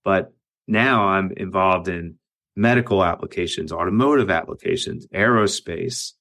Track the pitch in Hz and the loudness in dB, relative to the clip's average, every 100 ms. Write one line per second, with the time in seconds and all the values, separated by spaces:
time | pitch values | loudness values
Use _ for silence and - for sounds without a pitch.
0 | 101 95 - _ _ _ - 110 131 117 | -2 0 -2 _ _ _ -2 2 2 2
1 | 98 95 95 - 92 92 95 92 90 87 | 2 0 0 -4 -4 2 2 2 0 -6
2 | 85 - _ _ _ 101 113 120 120 98 | -8 -14 _ _ _ 0 4 4 2 2
3 | 87 85 - - 87 - 80 85 90 107 | 2 0 -6 -6 -6 -6 -6 -4 0 2
4 | 139 143 98 82 - - - - 85 85 | 4 2 2 0 -4 -6 -4 -4 -4 -10
5 | - 95 110 113 101 - - 82 - - | -8 0 2 4 2 -2 -8 -8 -6 -8
6 | - - | -10 -16